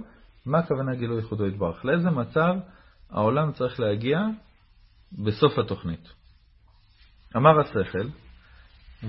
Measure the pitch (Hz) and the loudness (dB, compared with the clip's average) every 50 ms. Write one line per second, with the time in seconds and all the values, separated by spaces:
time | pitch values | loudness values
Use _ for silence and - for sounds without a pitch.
0 | - - - - - - _ - - 123 147 165 165 - 147 131 135 131 127 123 | -6 -10 -20 -20 -20 -20 _ -14 -6 0 0 0 0 0 -2 -2 -2 -4 -4 -4
1 | 120 117 117 113 107 - 107 107 104 98 95 101 95 85 85 - - 131 160 175 | -4 -4 -2 -4 -4 -4 -4 -2 -2 -2 -2 -2 -4 -4 -4 -4 -2 0 0 2
2 | 170 180 156 127 117 - - 156 165 175 185 190 185 - - - - - _ _ | 2 0 0 0 -2 -2 0 2 2 2 0 -2 -6 -10 -18 -20 -20 -20 _ _
3 | - - - 104 107 110 127 147 156 151 - - 127 123 - - 113 104 104 107 | -20 -8 -2 2 2 2 2 2 0 0 -2 -2 -4 -4 -2 -2 0 0 0 0
4 | 117 131 147 175 214 220 220 - - _ _ _ _ _ _ _ - _ _ _ | 0 0 0 2 0 -2 -4 -6 -12 _ _ _ _ _ _ _ -20 _ _ _
5 | - _ - - 104 107 101 - 147 143 - 127 107 - 98 - - 87 82 - | -20 _ -12 -4 -2 -2 2 4 4 4 4 2 -2 -2 -4 -6 -6 -8 -8 -8
6 | - - - _ _ - - _ _ _ _ _ _ _ _ _ _ _ _ _ | -12 -20 -20 _ _ -20 -20 _ _ _ _ _ _ _ _ _ _ _ _ _
7 | - _ _ - _ - - 113 143 156 156 151 139 - - 104 95 - - 92 | -20 _ _ -20 _ -6 -2 4 6 6 6 6 4 2 0 -2 -2 0 -2 -4
8 | 113 147 147 - - - - - - - - - - - - - - - - - | -4 -4 -8 -14 -20 -20 -20 -20 -20 -20 -20 -20 -20 -20 -20 -20 -20 -20 -20 -12
9 | - | -10